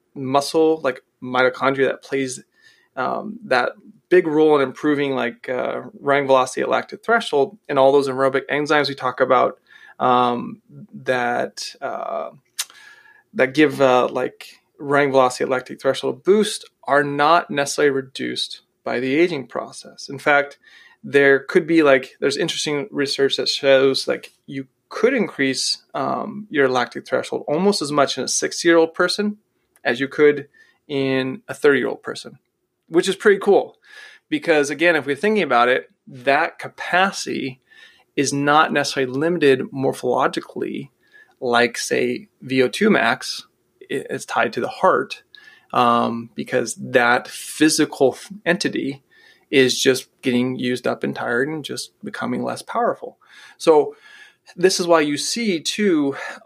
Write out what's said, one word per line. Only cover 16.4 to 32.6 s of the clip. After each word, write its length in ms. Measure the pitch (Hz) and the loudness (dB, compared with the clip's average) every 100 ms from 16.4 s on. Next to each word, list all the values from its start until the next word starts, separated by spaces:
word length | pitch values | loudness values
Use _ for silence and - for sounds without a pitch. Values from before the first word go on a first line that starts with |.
| 202 - - _ | 2 -4 -14 _
are 180 | - 143 | 0 0
not 480 | 147 143 147 139 - | 2 0 2 2 2
necessarily 400 | 143 143 - 147 | -4 -2 0 0
reduced 680 | 135 135 - 123 123 - - _ _ | 0 -6 -8 -8 -6 -8 -12 _ _
by 160 | 127 120 | -8 -4
the 140 | 131 | -2
aging 320 | 147 175 147 120 | 0 0 -2 -8
process. 640 | - - - - - - | -8 -10 -14 -20 -18 -16
In 80 | 139 | -4
fact, 400 | 151 143 139 - _ - - _ | 2 2 2 -8 _ -20 -20 _
there 360 | 135 143 139 135 | 0 4 6 4
could 260 | - 180 160 | 2 0 2
be, 160 | 165 | 4
like, 340 | 147 135 - - | 4 2 -2 -4
there's 160 | 143 - | -4 -2
interesting 520 | 165 - 156 147 139 | -4 -4 -6 -6 -6
research 460 | 143 139 - 135 - | -6 -4 0 0 0
that 120 | - | -4
shows, 580 | - 139 135 135 131 - | 0 4 4 4 0 -4
like, 260 | 127 - _ - | -6 -8 _ -14
you 200 | 139 135 _ _ | -14 -14 _ _
could 260 | - 240 | 0 0
increase, 680 | 269 160 - 135 131 - - _ | 2 -2 -2 -2 -2 -4 -6 _
um, 520 | 143 135 123 113 139 - | -6 -4 -6 -8 -12 -4
your 180 | 151 131 | 0 2
lactate 380 | 127 120 - - | 2 -2 -8 -4
threshold 380 | 127 127 127 - | -4 -4 -8 -4
almost 340 | 151 196 202 | 0 0 0
as 80 | 143 | -2
much 280 | 147 135 - | 0 0 -2
in 60 | |
a 40 | 120 | -6
sixty-year-old 640 | - 156 - 170 165 165 | -4 -4 -2 2 4 4
person 440 | - 180 - 208 208 _ _ _ _ | 0 -2 -2 -4 -6 _ _ _ _
as 160 | 131 123 | -6 -4
you 80 | 135 | -4
could 420 | - 147 143 135 _ _ _ - | 4 4 4 -4 _ _ _ -8
in 560 | 139 135 131 131 135 - | -4 -2 -2 -4 -8 -12
a 60 | |
thirty-year-old 480 | - 147 131 117 - | 0 2 2 0 -6
person, 360 | - 110 - - _ _ | -10 -12 -14 -20 _ _